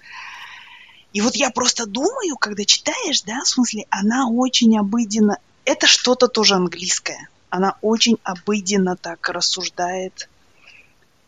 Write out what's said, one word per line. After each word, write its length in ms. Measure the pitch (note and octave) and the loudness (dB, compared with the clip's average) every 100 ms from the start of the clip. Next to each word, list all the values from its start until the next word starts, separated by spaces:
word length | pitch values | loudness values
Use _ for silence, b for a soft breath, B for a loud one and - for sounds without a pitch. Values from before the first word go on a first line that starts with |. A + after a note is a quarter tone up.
| B B B B B B B B B B B | B B B B B B B B B B B
И 80 | G3+ | 0
вот 160 | A#3 G#3+ | 0 2
я 140 | C4 | 0
просто 360 | - B3 - A3+ | 0 0 -2 -4
думаю, 500 | G#3 E4+ C5 F#4+ C4 | -2 -2 0 -4 -2
когда 260 | G#3 G#3 | -4 -4
читаешь, 580 | G3 - D4 G#4 G4+ A#3+ | 2 2 0 -4 -2 -4
да, 180 | - A#3+ | -4 -4
в 40 | F4+ | -2
смысле, 360 | - A#3+ G#3+ - | 2 0 -2 -4
она 380 | G3 G#3 B3+ B3+ | 0 2 2 2
очень 480 | A#3 B3+ - A3+ A3 | 2 2 4 6 4
обыденно... 580 | G3 A#3+ G#3+ A3 G#3 - _ _ | 2 0 -2 2 2 2 _ _
Это 220 | B3+ D4+ C#4+ | -2 2 4
что-то 400 | - B3 B3 B3 | 4 2 4 4
тоже 260 | A3+ G3 | 2 0
английское. 720 | F#3+ F3+ F3 F3+ - - C#3 D3+ _ - | 2 0 -4 -6 -4 -6 -12 -16 _ -8
Она 260 | F#3 F#3+ - | -2 -2 0
очень 340 | G#3 A3+ A#3 G#3+ | 0 2 2 2
обыденно 720 | - F3+ - G#3 F#3 G3+ F#3 F3+ | -2 -8 -2 -2 0 0 0 -2
так 280 | E3+ E3 - | -8 -8 -6
рассуждает 1000 | F3 F3 F#3 F3 - F3 F#3 F#3 - - _ _ b b b b b _ _ | -2 -2 -4 -6 -4 -4 -4 -8 -10 -18 _ _ b b b b b _ _